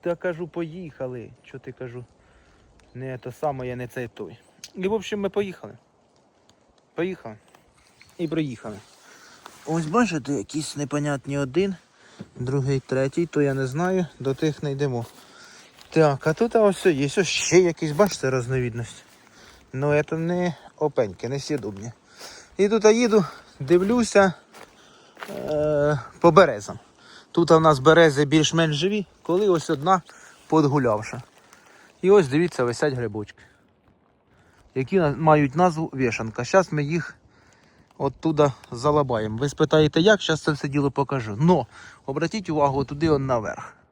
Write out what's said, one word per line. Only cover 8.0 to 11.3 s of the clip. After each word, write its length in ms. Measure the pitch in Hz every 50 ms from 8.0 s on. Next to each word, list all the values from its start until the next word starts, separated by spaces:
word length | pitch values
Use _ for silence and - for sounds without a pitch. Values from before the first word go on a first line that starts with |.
| - _ _ _
І 100 | 180 156
приїхали. 500 | 165 160 156 143 123 107 - 113 107 98 - _ _ _ _ - - - - - - - _ - - - -
Ось 200 | - 156 165 165
бачите, 480 | 151 160 233 247 202 170 156 117 131 143
якісь 440 | 127 - _ - - 156 - - 135
непонятні 600 | 143 131 143 147 147 147 143 139 - 143